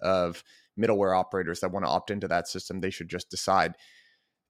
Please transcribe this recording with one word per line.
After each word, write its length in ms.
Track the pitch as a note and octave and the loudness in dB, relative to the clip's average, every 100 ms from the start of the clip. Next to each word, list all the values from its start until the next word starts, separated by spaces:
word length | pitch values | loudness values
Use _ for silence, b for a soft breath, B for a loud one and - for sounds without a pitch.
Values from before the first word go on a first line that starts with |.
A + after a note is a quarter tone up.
of 420 | F#2 F#2+ F2 E2+ b b b - | 0 2 2 -4 b b b 0
middleware 380 | A2 G2+ G2 F#2 | 2 4 4 2
operators 420 | - F#2+ E2+ F2 | 2 -2 -2 -2
that 120 | F#2 | -2
wanna 160 | F#2+ D#2+ | -2 0
opt 220 | E2+ - | 0 -2
into 180 | G2+ F#2+ | -4 0
that 200 | E2+ - | -2 -2
system, 340 | F#2+ - F#2 | -8 -8 -6
they 80 | F#2 | -6
should 180 | - E2 | -6 -8
just 220 | F2 - | -10 -10
decide. 460 | - - F#2+ E2+ - b b b b b b | -4 2 4 2 -2 b b b b b b